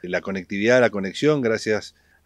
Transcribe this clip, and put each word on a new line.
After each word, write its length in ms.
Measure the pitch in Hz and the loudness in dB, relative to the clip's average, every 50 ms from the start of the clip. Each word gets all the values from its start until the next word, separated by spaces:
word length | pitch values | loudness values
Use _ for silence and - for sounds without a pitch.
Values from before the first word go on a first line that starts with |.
la 180 | - 90 90 87 | -8 -4 -4 -4
conectividad, 600 | - 98 98 95 87 - 104 98 104 117 123 127 | -4 -4 -8 -8 -6 -6 -4 0 2 4 4 6
la 100 | 120 107 | 4 2
conexión, 500 | 101 101 98 95 87 - 139 147 151 143 | 0 -2 -6 -6 -4 0 0 2 2 2
gracias 560 | 123 110 110 104 - 110 107 101 - - _ _ _ _ _ _ _ | 0 0 -2 -2 -2 -2 -2 -2 -4 -10 _ _ _ _ _ _ _